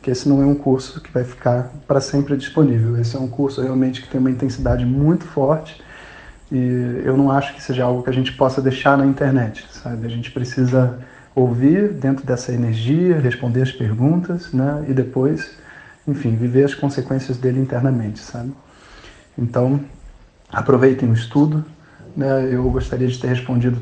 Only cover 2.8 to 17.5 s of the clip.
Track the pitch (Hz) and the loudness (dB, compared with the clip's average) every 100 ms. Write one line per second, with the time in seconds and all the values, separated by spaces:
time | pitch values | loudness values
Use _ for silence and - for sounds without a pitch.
2.8 | 113 120 117 135 127 113 139 135 131 131 | 0 0 -2 -4 -6 -2 -4 -2 -2 0
3.8 | 131 127 - 135 131 123 135 113 123 123 | 0 -2 -6 0 0 0 -4 -2 0 0
4.8 | 123 135 147 - - - 135 156 - - | 0 2 2 2 -2 -2 0 0 -4 -18
5.8 | - - - - - - - 131 127 123 | -20 -20 -20 -20 -20 -20 -6 -2 0 0
6.8 | 123 123 - 131 139 135 - - - 127 | -2 -2 0 2 4 2 0 -10 -6 -2
7.8 | 123 127 123 131 131 - 131 131 131 127 | 0 0 -2 -2 -2 2 0 2 0 2
8.8 | 143 139 139 135 139 131 113 - - - | 2 4 4 2 2 2 0 -6 -18 -14
9.8 | 123 117 117 120 117 - 123 - 127 131 | -10 -8 -6 -6 -8 -6 -6 0 2 4
10.8 | 127 - - - - - 127 117 135 180 | 2 -2 -16 -20 -6 0 0 4 4 4
11.8 | 208 160 135 135 131 123 - 120 120 113 | 2 0 -2 -2 -2 -4 -2 -2 0 -2
12.8 | 113 156 180 165 131 - 123 120 131 - | 0 2 2 2 2 0 -2 0 0 -2
13.8 | 113 110 131 175 175 175 - 127 139 147 | -4 2 2 2 0 -6 -4 -2 0 -2
14.8 | 151 131 117 131 131 160 - - - - | -2 -2 0 0 0 0 -6 -16 -20 -20
15.8 | - - - 139 117 113 123 127 143 139 | -20 -12 -6 -2 -2 0 2 2 2 0
16.8 | 139 135 127 135 131 123 131 | -4 -4 -4 -4 -4 -2 -2